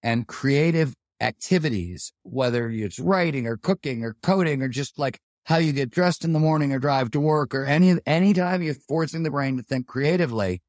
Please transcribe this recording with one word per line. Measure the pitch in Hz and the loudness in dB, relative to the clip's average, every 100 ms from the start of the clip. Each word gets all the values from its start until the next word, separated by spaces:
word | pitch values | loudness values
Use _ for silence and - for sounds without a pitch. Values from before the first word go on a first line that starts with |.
And | 117 117 117 | 0 -2 -2
creative | - 135 139 165 165 156 123 _ _ | -4 0 2 2 2 0 -4 _ _
activities, | 117 110 - 185 156 107 87 90 - _ | -4 -4 0 0 2 -2 -6 -8 -14 _
whether | - 127 127 120 117 | -12 -2 0 0 -2
it's | 113 104 - | -4 -6 -4
writing | 156 190 170 139 117 | 0 0 0 -2 -4
or | 113 | -6
cooking | - 185 147 123 | -2 -4 -2 -6
or | 113 107 | -8 -6
coding | - 190 170 143 | 0 2 2 0
or | 131 | -2
just, | 123 139 - | -4 -8 -4
like, | 139 - _ _ | -4 -4 _ _
how | - 165 | 0 2
you | 160 | 2
get | 139 135 | 0 -2
dressed | 165 180 170 165 | 0 0 0 0
in | |
the | 156 | 2
morning | 156 156 143 | 2 2 0
or | 135 | 0
drive | 143 135 127 | 0 0 0
to | 147 | 0
work | 151 151 143 135 | 2 2 0 -4
or | |
any, | 135 147 185 175 - | 0 4 6 4 2
any | 156 190 | 2 4
time | 185 180 185 | 4 2 0
you're | 165 | -2
forcing | 131 _ 156 160 165 | -6 _ -2 -2 -2
the | 160 | -4
brain | 143 135 131 | -2 -2 -2
to | |
think | 113 131 127 | -4 -6 -4
creatively | 127 143 180 165 113 98 92 | -2 0 2 0 0 -2 -2